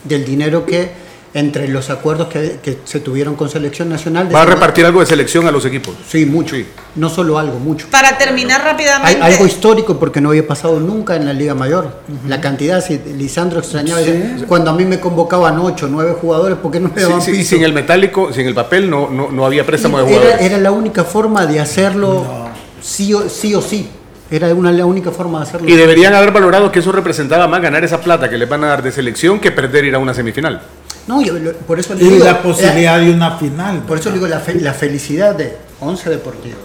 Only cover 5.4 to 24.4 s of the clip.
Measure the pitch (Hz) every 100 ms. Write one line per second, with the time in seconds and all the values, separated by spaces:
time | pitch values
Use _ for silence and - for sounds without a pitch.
5.4 | 170 143 127 131 95 90 - 160 147 160
6.4 | 156 135 95 - - - 160 165 170 156
7.4 | 151 120 143 156 - 269 269 269 269 254
8.4 | 247 269 294 302 294 277 170 180 165 190
9.4 | 190 - 214 220 - 143 160 147 147 151
10.4 | 151 143 165 160 160 220 202 165 143 135
11.4 | 147 131 131 175 156 - - 143 135 135
12.4 | 139 135 147 185 175 143 147 143 135 -
13.4 | 180 165 - 151 151 170 160 170 214 247
14.4 | - 175 160 165 185 185 180 165 170 180
15.4 | 165 156 180 - 143 147 165 170 165 160
16.4 | 190 180 160 165 180 208 180 175 175 196
17.4 | 175 175 160 147 135 180 196 190 185 127
18.4 | 127 120 - 180 190 143 143 131 139 135
19.4 | 131 143 139 151 - 139 127 127 123 -
20.4 | 185 196 196 214 220 - 165 214 220 208
21.4 | 160 151 147 - 196 196 196 190 127 123
22.4 | 117 113 - - - - 202 202 180 -
23.4 | 214 196 - 208 - - - - - 160